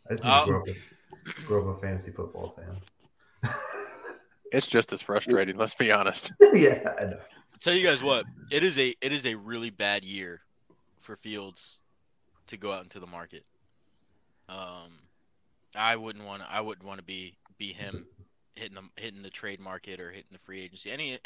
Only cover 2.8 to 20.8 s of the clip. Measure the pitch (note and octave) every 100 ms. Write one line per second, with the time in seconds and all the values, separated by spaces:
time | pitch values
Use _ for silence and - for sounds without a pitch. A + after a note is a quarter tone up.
2.8 | - _ _ _ _ _ - - - -
3.8 | - - - - _ _ - B2+ - A#2
4.8 | A2 G2 - G#2 - A#2 G2 F#2+ A2 -
5.8 | A#2 G#2 F#2+ - - - G4+ G3+ C#3+ -
6.8 | - - G2+ F2+ - - - - E3+ F3+
7.8 | F3+ C#3 C#3 B2 G#2+ - - C#3+ F#3 C#3
8.8 | B2+ A#2+ C3+ C#3+ B2+ A2 G#2 A#2 A#2 F#2+
9.8 | G2+ G2+ F#2+ G2 F#2 E2+ _ _ _ _
10.8 | _ _ - G#2+ A2 G#2 G2 F#2 - -
11.8 | _ _ _ _ _ _ - G#2+ G2+ F#2+
12.8 | F2+ G2+ F2+ F2 E2+ D#2+ - _ _ _
13.8 | _ _ _ _ _ _ - F#2+ F#2 F2+
14.8 | E2+ E2 _ _ _ _ _ _ _ G#2
15.8 | A2+ A2+ A2 G#2 G2+ G2 F#2+ G#2 A2 G2+
16.8 | G2 G2 F2 F#2+ F#2 - _ - G#2 F2+
17.8 | G2+ F#2 F2 - - _ _ - G#2+ F#2+
18.8 | F#2+ - A2 G2+ G2 - G#2+ G2 F#2+ F#2
19.8 | - F#2 F2 F#2+ - F#2+ - F#2+ F#2 -